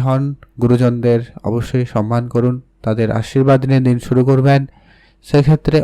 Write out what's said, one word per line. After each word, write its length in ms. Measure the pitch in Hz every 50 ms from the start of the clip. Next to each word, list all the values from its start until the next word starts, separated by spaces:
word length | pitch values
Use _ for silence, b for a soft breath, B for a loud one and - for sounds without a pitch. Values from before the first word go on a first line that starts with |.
| 127
হন, 180 | 131 131 135 139 143 139 - _ _ _ - 120
গুরুজনদের 580 | 120 123 120 127 120 120 120 117 120 120 117 120 - - - - 101
অবশ্যই 380 | 110 120 117 - - 127 123 120 -
সম্মান 280 | 113 107 107 117 120 120 123 -
করুন, 200 | 123 117 123 123 127 - _ _ _ -
তাদের 240 | 113 110 113 113 110 107 110
আশীর্বাদ 400 | 113 - - 135 131 135 135 131 131 131
নিয়ে 140 | 135 135 127 127
দিন 80 | 123 120 -
শুরু 160 | - 123 127 127 135
করবেন, 300 | 139 135 131 139 139 139 139 - b b b b b b b b b b b
সেক্ষেত্রে 520 | - - 143 135 143 156 - - 147 151 156